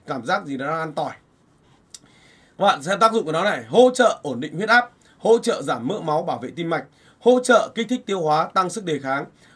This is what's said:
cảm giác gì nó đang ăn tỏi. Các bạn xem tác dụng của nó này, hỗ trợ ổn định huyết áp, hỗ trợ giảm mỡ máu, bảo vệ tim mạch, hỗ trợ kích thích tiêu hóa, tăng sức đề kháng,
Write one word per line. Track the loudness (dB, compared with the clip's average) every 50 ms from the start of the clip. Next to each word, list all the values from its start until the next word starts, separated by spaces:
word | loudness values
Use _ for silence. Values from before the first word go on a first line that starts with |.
| -10
cảm | -8 -8 -6 -4
giác | -2 -4 -4 -4
gì | -6 -8
nó | -6 -4
đang | -4 -4 -4
ăn | -6 -6 -6
tỏi. | -6 -6 -6 -8 -14 _ _ _ _ _ _ _ _ _ _ _ _ _ _ -20 -20 _ _ _ _ _ _ _ _ _ _ _
Các | 0 2
bạn | 2 2 0 -2
xem | -4 0 2
tác | 2 2 2
dụng | 2 -2
của | -2
nó | -2 -2 0
này, | -2 -2 -4 -6 0
hỗ | 4 6 6 6 6
trợ | 4 2 2 2 0 -6
ổn | -8 -8 -6
định | -8 -8 -8
huyết | -6 0 4
áp, | 4 4 2 0 _ _ _ _ _
hỗ | _ 2 2 4 4
trợ | 2 -2 -4 -2
giảm | -2 -4 -6 -4 -4
mỡ | -6 -6 -6
máu, | -4 -2 -2 -2 -2
bảo | -4 -6 -6
vệ | -8 -10 -10
tim | -8 -6 -4
mạch, | -4 -4 -6 -10 _ _ _ _ _ _
hỗ | 2 4 4 4 4
trợ | 4 4 4 4 0 -6
kích | -6 -4 -4
thích | -4 -6 -4
tiêu | -6 -4 -2
hóa, | 0 2 2 2 0 0 0
tăng | -2 -2 -2
sức | -4 -6 -6
đề | -4 -4 -4
kháng, | -2 -4 -4 -4 -4 -8 _ _ _ _ _